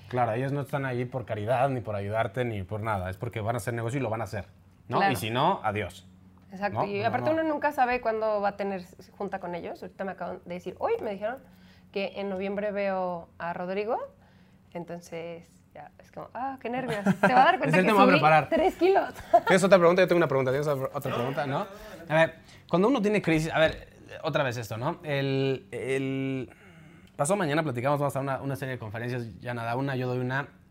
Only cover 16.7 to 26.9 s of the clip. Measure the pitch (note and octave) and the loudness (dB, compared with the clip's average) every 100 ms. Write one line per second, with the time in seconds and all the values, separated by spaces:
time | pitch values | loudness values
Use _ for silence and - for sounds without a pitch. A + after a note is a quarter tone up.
16.7 | B3 B3 G#3 G3 F#3+ G3 B3 D4+ F#4 - | -6 -4 -2 0 2 4 8 6 6 4
17.7 | E3+ F#3 G#3 G3 F3 D3+ D#3 C#3 A#3 F4 | 4 6 8 8 8 6 6 4 2 2
18.7 | - F4 F#4+ D4 - - E4+ - F#3 F#3 | 4 4 4 2 -8 4 4 6 4 8
19.7 | F#3+ E3+ F#3 F3 F3 D#3 C3+ B2+ C3+ D3+ | 8 8 6 6 4 4 2 2 0 0
20.7 | C3+ C3+ C#3+ C3+ B2 B2 C#3 C#3 D3 G#3 | -2 -2 -4 -4 -2 -2 -2 -2 -4 -4
21.7 | - - - - D#3+ D#3+ - - - - | -10 -16 -16 0 4 4 0 -20 -20 -2
22.7 | F3 G#3+ C4+ G3+ G#3 - D#3+ D#3+ D3 D#3+ | 2 4 4 2 2 2 2 2 2 2
23.7 | - - - - G#2 D#3+ D3+ C3+ A#2 A2 | 2 -14 -20 -18 -8 -4 0 0 -2 -6
24.7 | A2 C3+ F3 D#3 C#3 C#3 C3+ C3+ B2+ - | -4 -4 -6 -4 -2 0 0 0 -2 -6
25.7 | B2 A#2+ C3+ C3+ C3+ C3+ C3+ A#2+ - - | -8 -2 -2 -2 -2 -4 -4 -8 -14 -20
26.7 | - - | -20 -20